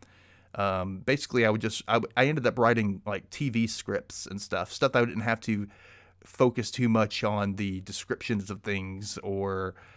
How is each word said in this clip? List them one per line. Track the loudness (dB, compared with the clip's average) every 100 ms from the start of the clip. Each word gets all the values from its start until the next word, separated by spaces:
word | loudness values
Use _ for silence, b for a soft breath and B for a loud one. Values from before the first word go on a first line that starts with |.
| b b b b b -2
Um, | 0 0 -2 -4 0
basically, | -2 0 4 4
I |
would | 4
just, | 0 -4 0
I, | 0 2 2
I | 2
ended | 4 0
up | 4
writing, | 4 4 2 -2 -4
like, | -8 -8
T | -4 -2
V | 0 0
scripts | -2 -4 -4 -4 -12 -10
and | -10
stuff, | -4 -4 -4
stuff | 0 2
that | 4
I | 2
didn't | 0
have | -2 -2
to | 0 -2 -2 b b b b b
focus | -8 2 2 2 -4
too | 0 4
much | 4 2 0
on | 0 0 0 -2
the | -4 -4
descriptions | -8 -10 -6 -6 -2 -2 -2
of | -8
things | -4 -4 -4 -8 -10 -8
or, | -4 -2 -2 -2 -4 -8 b